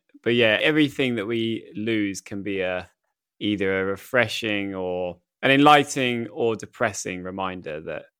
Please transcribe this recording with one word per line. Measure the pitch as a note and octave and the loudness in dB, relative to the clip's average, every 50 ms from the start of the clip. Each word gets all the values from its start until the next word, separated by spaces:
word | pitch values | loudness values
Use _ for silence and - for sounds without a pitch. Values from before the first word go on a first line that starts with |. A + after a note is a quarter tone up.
| _ _ - - - | _ _ -14 -4 0
But | A#2+ A#2+ | 2 4
yeah, | A#2+ A2+ A2 G#2+ - | 6 6 6 6 4
everything | - D#3 D3+ D#3 D3+ C3 - - C3+ B2 A#2+ | 4 4 4 4 2 2 2 0 0 0 0
that | A2 G2 | -2 -2
we | A2 A#2 A#2 A2+ A2+ A2+ - - - E2 | -2 -2 -2 -2 -2 -4 -6 -8 -10 -10
lose | G#2 G#2+ A2+ A2+ G#2+ G#2 G2 F#2+ - | -6 -4 -2 0 0 0 -2 -4 -6
can | - - G#2+ G2 | -10 -10 -10 -8
be | F#2+ G#2 G2 F#2+ | -6 -4 -2 -2
a, | F#2 F#2 F2+ F2+ F2+ - _ _ _ _ _ _ _ _ _ - | -2 -2 -2 -4 -6 -10 _ _ _ _ _ _ _ _ _ -4
either | - G#2 G#2 F#2 G2 F#2+ F#2+ F#2+ | -2 -2 0 0 0 0 0 0
a | F#2+ | 0
refreshing | G2 G2 F#2+ - - - B2 A#2 A2+ - - A2+ G#2+ G#2 G2+ G2 G2 G2 | -2 -4 -6 -6 -2 -2 -2 -2 -2 -4 -6 -4 -4 -4 -4 -4 -6 -6
or | F#2+ F#2 F2+ F2+ F2+ F2+ F2+ F2 - _ _ _ _ | -6 -6 -6 -6 -6 -6 -8 -8 -12 _ _ _ _
an | - C3 | 2 2
enlightening | C3+ C#3 D3 D3+ D3+ D3 C3+ - - C#3+ B2+ B2 A#2+ A#2 A#2 - | 4 6 8 8 8 6 6 2 -2 -2 -2 -2 -2 -2 -6 -6
or | - - A#2+ A2+ A2 | -4 -2 -2 -2 -2
depressing | G2+ G#2+ - - - A#2+ G#2+ G2 - - G#2 F#2 F2+ F2+ | -4 -8 -10 -6 -2 -2 -2 -2 -4 -8 -8 -8 -8 -8
reminder | F#2 F#2+ G2 F#2+ F#2 F#2 F2+ E2 E2 D2+ D#2 | -8 -6 -6 -6 -6 -6 -8 -10 -10 -10 -10
that | E2 E2 D#2 - - _ _ | -8 -10 -10 -10 -12 _ _